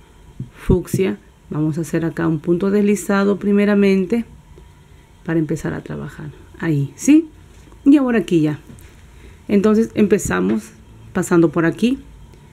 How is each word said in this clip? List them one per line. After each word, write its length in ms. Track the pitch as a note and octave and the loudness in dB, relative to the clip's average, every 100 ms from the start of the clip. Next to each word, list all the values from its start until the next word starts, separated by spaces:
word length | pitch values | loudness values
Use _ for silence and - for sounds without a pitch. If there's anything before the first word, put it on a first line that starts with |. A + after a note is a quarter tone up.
| - - - - - - | -20 -20 -20 -16 -16 -8
fucsia. 640 | - F3+ - - F#3+ G3+ - _ - | 0 0 0 -2 -2 -4 -12 _ -10
Vamos 280 | D3+ D#3 D#3 | -4 -4 -4
a 40 | |
hacer 240 | D#3+ E3 D#3+ | -4 -4 -4
acá 220 | D#3+ E3 | -2 -2
un 120 | D#3+ | -2
punto 320 | F3 F3 G3 | -2 -2 0
deslizado 640 | G#3 G3+ G#3 - G3 G3 G3 | 2 2 0 0 0 0 0
primeramente 840 | G3+ G3+ G#3 G3+ G3 G3 F3+ A#3 - - - - - - - - - - - | 0 2 2 2 4 2 0 -2 -4 -12 -20 -20 -20 -20 -20 -20 -20 -16 -4
para 120 | E3 | -2
empezar 360 | D#3 D#3+ E3 | -2 -4 -6
a 80 | D#3 | -8
trabajar. 500 | - D3 C#3+ - D3+ - - - | -10 -12 -12 -14 -16 -16 -20 -8
Ahí, 340 | E3 D3 C#3 - | -2 -2 -2 -2
¿sí? 320 | - D#4 E4 - - - - - | 4 4 2 -6 -20 -20 -20 -2
Y 140 | C#4 D4 | 4 4
ahora 220 | B3+ A#3 | 4 0
aquí 200 | E3+ E3+ | 2 2
ya. 200 | D3+ D3 - - - - - - - - - | 0 -2 -10 -20 -20 -20 -20 -20 -20 -20 -2
Entonces 420 | G3+ G#3+ G#3+ A3+ - | 2 4 2 0 0
empezamos 720 | G3+ G3+ - F3+ F#3 A3 - - - - - | 0 0 -4 -4 -2 -4 -6 -16 -20 -20 -10
pasando 400 | - - F3 E3 | -8 -2 2 2
por 140 | E3 E3 | 0 -2
aquí, 340 | - A3+ C4+ - - - - - | 0 -2 -2 -8 -20 -20 -20 -20